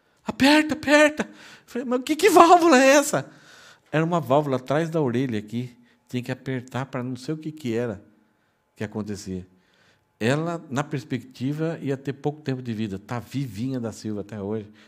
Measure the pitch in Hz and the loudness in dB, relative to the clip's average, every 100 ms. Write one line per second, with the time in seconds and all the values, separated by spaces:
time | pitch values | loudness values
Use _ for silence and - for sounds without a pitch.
0 | _ _ - - 262 302 302 262 262 294 | _ _ -12 2 4 4 2 -2 2 4
1 | 302 302 - - - - _ 240 247 254 | 4 2 -8 -12 -20 -20 _ -10 -4 -4
2 | 254 302 403 339 339 349 330 262 269 285 | -2 2 6 8 8 8 8 6 8 6
3 | 277 147 - - - - - _ _ 151 | 4 -2 -4 -12 -20 -20 -20 _ _ -2
4 | 165 175 123 139 147 131 127 139 165 165 | 0 -2 2 2 2 -4 -2 -2 0 -2
5 | 139 117 135 107 104 117 123 - _ _ | 0 0 -2 -4 -6 -8 -10 -14 _ _
6 | _ 123 123 123 - 131 123 123 135 131 | _ -8 -6 -8 -6 -8 -6 -8 -6 -8
7 | 123 123 - 156 160 151 123 113 123 95 | -8 -8 -8 -8 -10 -10 -4 -4 -4 -6
8 | - _ _ _ _ _ _ - 107 110 | -14 _ _ _ _ _ _ -12 -10 -8
9 | 104 98 98 92 90 _ _ _ _ _ | -10 -10 -10 -12 -12 _ _ _ _ _
10 | _ _ 110 143 165 165 - 123 147 143 | _ _ -2 -2 -4 -8 -6 -6 -4 -8
11 | - 127 - - 127 151 160 165 135 135 | -6 -8 -10 -8 -6 -4 -6 -6 -6 -6
12 | 139 139 147 147 147 131 123 107 110 95 | -8 -8 -8 -6 -6 -6 -6 -6 -6 -8
13 | 101 123 - 127 135 98 131 131 113 - | -8 -10 -8 -8 -8 -8 -6 -6 -8 -8
14 | 110 104 98 107 98 110 104 - | -10 -10 -10 -10 -8 -8 -10 -18